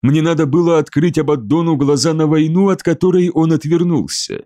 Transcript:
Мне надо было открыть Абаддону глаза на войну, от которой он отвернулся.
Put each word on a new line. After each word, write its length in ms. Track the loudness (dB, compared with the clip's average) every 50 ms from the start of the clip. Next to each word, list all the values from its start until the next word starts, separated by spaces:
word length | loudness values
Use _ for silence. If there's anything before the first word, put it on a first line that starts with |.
Мне 200 | 0 0 0 2
надо 240 | 0 0 0 0 0
было 340 | 0 0 0 2 2 2 0
открыть 380 | 0 -2 -2 -2 -2 0 0 -2
Абаддону 600 | 0 0 -2 -2 -2 -2 -2 0 0 0 0 0
глаза 360 | 0 0 0 0 0 -2 0
на 140 | 0 0 0
войну, 420 | 2 2 0 2 2 2 2 2
от 140 | 0 0 -2
которой 460 | -4 -2 0 0 2 2 2 2 2
он 240 | 0 0 0 2 0
отвернулся. 920 | 0 0 0 0 0 0 0 0 -2 -2 -4 -6 -10 -8 -8 -10 -12 -12